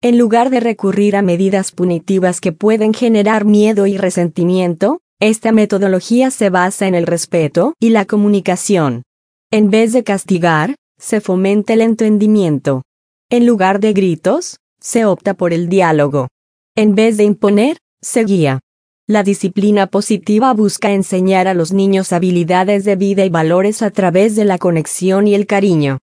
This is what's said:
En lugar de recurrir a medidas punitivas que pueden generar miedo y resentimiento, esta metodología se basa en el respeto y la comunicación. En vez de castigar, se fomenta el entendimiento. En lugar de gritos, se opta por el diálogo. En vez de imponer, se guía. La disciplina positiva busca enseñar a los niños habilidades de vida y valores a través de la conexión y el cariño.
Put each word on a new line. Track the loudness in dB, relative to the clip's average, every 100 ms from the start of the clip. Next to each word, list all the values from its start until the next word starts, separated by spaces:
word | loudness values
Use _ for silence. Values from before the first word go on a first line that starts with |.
En | 2 2
lugar | 2 2 2
de | 0
recurrir | -2 -2 -2 0 0 0
a |
medidas | 0 0 0 0 -4
punitivas | -4 -2 -2 -2 0 0 -2
que | -6
pueden | -2 0 0 0
generar | 0 0 2 2 0 2
miedo | 2 2 2 0
y | 0
resentimiento, | -2 -2 -4 -2 -2 0 -2 -2 -2 -2 _ _
esta | -2 0 0
metodología | 2 2 0 0 -2 0 0 0
se | 0 -2
basa | 0 -2 -2 -2
en |
el | -2 -2
respeto | -4 -2 -2 0 0 -2 0
y | 0
la | 2
comunicación. | 0 0 0 0 -2 -4 0 0 0 -4 -10 _ _ _ _
En | 0 2
vez | 2 2
de | 0
castigar, | -2 -6 -2 -2 0 0 -2 -6 _ _
se | -6 -4
fomenta | -2 -2 0 0 0
el | 0
entendimiento. | 0 0 0 2 2 2 0 -2 -2 -4 -6 _ _ _ _
En | 0 2
lugar | 2 0 0
de | 0
gritos, | 0 0 -2 -2 -2 -4 -16 _ _
se | -6 -2 0
opta | -2 -4
por | -4 -2
el | -2 -2
diálogo. | 0 2 2 0 -2 -6 _ _ _ _ 0
En | 2
vez | 2 2 2
de |
imponer, | 0 2 0 2 0 -2 _ _
se | -6 -2
guía. | 0 0 0 -2 _ _ _ _ -2
La | 0
disciplina | 0 -2 -2 -2 0 2 0
positiva | -2 -2 -4 0 0 2
busca | 2 0 0 -2
enseñar | -2 -2 -2 0 0 0
a |
los | 0 -2
niños | 0 0 0 0
habilidades | -2 0 0 0 0 0 0
de | 0
vida | -2 0 0
y | 0
valores | 0 0 0 0 -2
a | -4
través | 0 0 2 2 2
de |
la | 0 0
conexión | 0 -2 -4 -4 -2 0 2
y |
el | 0 0
cariño. | 0 2 0 0 -4